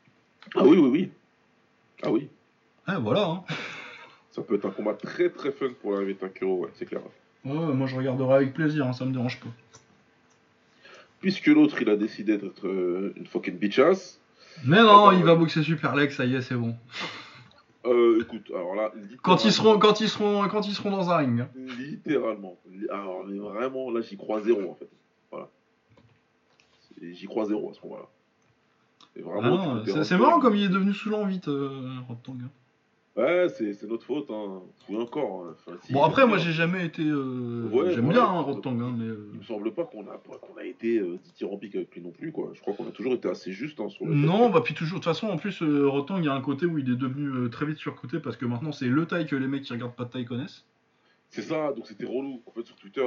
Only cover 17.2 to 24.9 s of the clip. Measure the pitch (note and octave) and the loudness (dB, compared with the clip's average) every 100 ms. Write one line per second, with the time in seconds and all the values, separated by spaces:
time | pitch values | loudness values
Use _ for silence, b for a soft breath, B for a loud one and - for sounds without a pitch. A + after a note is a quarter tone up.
17.2 | B B B _ _ _ B2 A#2+ A#2 A2+ | B B B _ _ _ 2 6 6 6
18.2 | A2+ A2 - F#2 F2 G2 G#2+ A2+ G2 B2+ | 2 -6 -8 -6 -4 -4 -4 -6 -18 -2
19.2 | - F3 G#3+ F3+ A3 G#3 G#3+ G#3 A3 - | 2 4 4 6 6 8 6 6 0 0
20.2 | G#3 G#3 G3 G#3+ G3+ G3 G#3 G3 F3 E3+ | 0 2 0 -2 -4 -4 -4 -2 0 2
21.2 | C3+ A#2 B2 B2+ C3 B2 C#3 - E3+ C3+ | 2 0 -2 -10 -14 -12 -10 -8 -2 -2
22.2 | A#2+ G#2 F#2+ F2 - F#2+ G#2 G2 G2 F#2 | -2 -6 -12 -18 -20 -12 -10 -8 -8 -10
23.2 | G2 G2+ G#2 G#2 C3 C3 C3 A#2 G#2+ G2 | -10 -10 -8 -6 -6 -6 -6 -6 -6 -10
24.2 | G2+ G#2+ G#2 G#2+ F2+ - - | -6 -2 2 0 -2 -10 -18